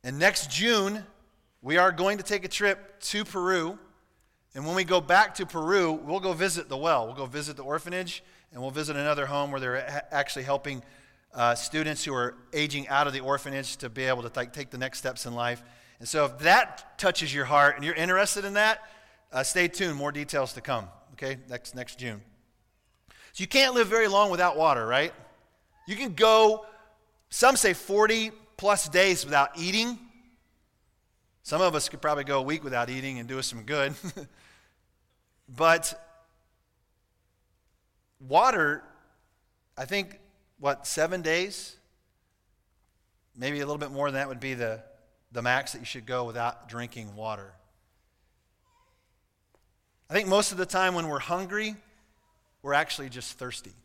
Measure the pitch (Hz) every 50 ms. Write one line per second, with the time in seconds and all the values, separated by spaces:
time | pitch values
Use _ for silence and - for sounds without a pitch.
0 | - 123 135 143 170 196 196 - - 143 131 143 196 233 240 214 196 196 208 214
1 | 202 - - _ _ _ _ _ _ _ _ _ - 127 156 175 180 190 180 160
2 | 180 196 208 202 185 - 208 196 185 185 - - 208 202 190 196 - - - _
3 | - - - 208 214 - - 190 175 185 185 180 160 165 196 - - - _ _
4 | _ _ _ _ _ _ _ _ _ _ _ 135 143 156 175 190 190 165 185 180
5 | 156 139 175 196 214 202 - - 190 - - 165 156 165 196 202 180 165 160 156
6 | - 143 165 196 185 190 175 160 185 196 160 170 156 - 139 135 147 165 160 131
7 | 113 113 127 139 135 127 120 147 147 147 147 139 135 135 147 156 - 175 175 185
8 | 185 175 180 - - - _ _ _ _ - 123 127 135 135 151 156 147 151 143
9 | 143 147 147 143 139 135 143 143 143 143 135 135 131 123 123 131 127 135 143 143
10 | - - 156 143 143 - - 139 127 135 139 139 - 147 139 127 - - - -
11 | - _ _ _ _ _ - 131 120 120 120 120 - - - 156 156 156 151 -
12 | - 156 139 127 123 123 123 - - _ - 151 151 147 139 143 139 - 139 139
13 | 147 143 131 135 131 131 139 135 - 143 135 135 135 - - - - 123 110 131
14 | 131 131 131 123 120 117 - 127 123 120 - 151 139 123 - 127 127 131 - -
15 | - 131 127 - - 127 120 120 120 120 120 120 - - - - - - _ _
16 | 117 - - 156 147 139 127 127 143 160 190 233 240 - - - - - - -
17 | - 190 175 - 165 143 131 143 135 127 147 143 143 143 139 127 143 156 165 156
18 | 165 180 185 190 202 190 - 208 196 202 196 208 214 220 220 - - - - -
19 | - _ _ _ _ _ - 127 135 - - 180 175 170 175 - 190 175 151 143
20 | 139 147 139 147 147 - - 143 131 127 - 123 - - 131 113 101 90 - -
21 | _ _ 127 - 135 135 135 127 131 127 123 120 - - - 127 123 - - -
22 | 127 120 110 101 104 _ _ _ _ _ _ _ _ _ _ _ _ _ _ _
23 | _ _ - - - - _ - 185 185 - 277 269 262 247 247 226 185 214 226
24 | 220 208 196 202 214 202 180 170 180 180 147 151 160 160 139 120 113 110 120 135
25 | 151 170 - - - - _ _ _ _ _ _ _ _ _ _ _ - 208 208
26 | 277 247 170 - 220 220 220 220 220 214 214 214 - - - - - _ _ _
27 | _ _ _ _ _ _ - - 240 262 277 - - 208 180 - - - 196 208
28 | 214 214 226 226 220 220 220 - - _ _ - 190 202 202 196 - 156 143 180
29 | 190 196 180 - - 143 147 143 139 139 - 170 165 180 190 220 226 240 247 -
30 | - - _ _ _ _ _ _ _ _ _ _ _ _ _ _ _ _ _ _
31 | _ _ _ _ _ _ _ _ _ - 151 156 185 180 156 151 - - - 135
32 | - 151 151 143 139 135 139 139 131 135 151 156 147 139 127 120 120 117 127 131
33 | 127 135 131 123 117 120 131 131 131 - 120 117 110 110 147 147 139 139 151 -
34 | - 180 - 202 143 - _ _ _ - _ _ _ _ _ _ _ _ _ _
35 | _ _ _ _ _ _ _ _ _ - 123 117 160 165 165 165 160 - - -
36 | - - - _ _ _ _ _ _ _ _ _ _ _ _ _ _ _ _ _
37 | _ _ _ _ _ _ _ _ _ _ _ _ _ _ _ _ _ _ _ _
38 | _ _ _ _ 139 127 139 170 220 262 247 190 156 147 147 151 - - - _
39 | _ _ _ _ _ _ _ _ _ _ _ _ _ _ _ - 131 135 196 202
40 | 190 196 - - _ _ _ _ _ _ _ _ 139 139 139 - - - - -
41 | 151 160 185 180 165 156 160 170 185 202 185 - - - - _ _ _ _ _
42 | _ _ _ _ _ _ _ _ _ _ _ _ _ _ _ _ _ _ _ _
43 | _ _ _ _ _ _ _ 117 127 139 147 143 143 143 147 147 147 139 139 139
44 | 143 143 135 135 143 139 131 120 123 135 131 120 120 110 110 110 - - - _
45 | _ _ _ _ _ _ 117 120 117 123 123 135 139 - - 117 123 - - 131
46 | 113 113 127 127 123 117 110 120 117 120 120 - - 120 117 120 120 117 - 123
47 | 110 104 101 104 110 110 107 101 98 98 95 _ _ _ _ _ _ _ _ _
48 | _ _ _ _ _ _ _ _ _ _ _ _ _ _ _ _ _ _ _ _
49 | _ _ _ _ _ _ _ _ _ _ _ _ _ _ _ _ _ _ _ _
50 | _ _ 151 202 214 190 190 202 208 - 202 180 185 180 - 185 185 185 180 175
51 | 165 160 147 139 135 - 175 180 190 180 196 208 220 214 214 202 _ _ _ _
52 | _ _ _ _ _ _ _ _ _ _ _ _ - 139 143 143 156 151 - -
53 | 139 131 120 123 117 - - - 131 123 117 - - 98 90 _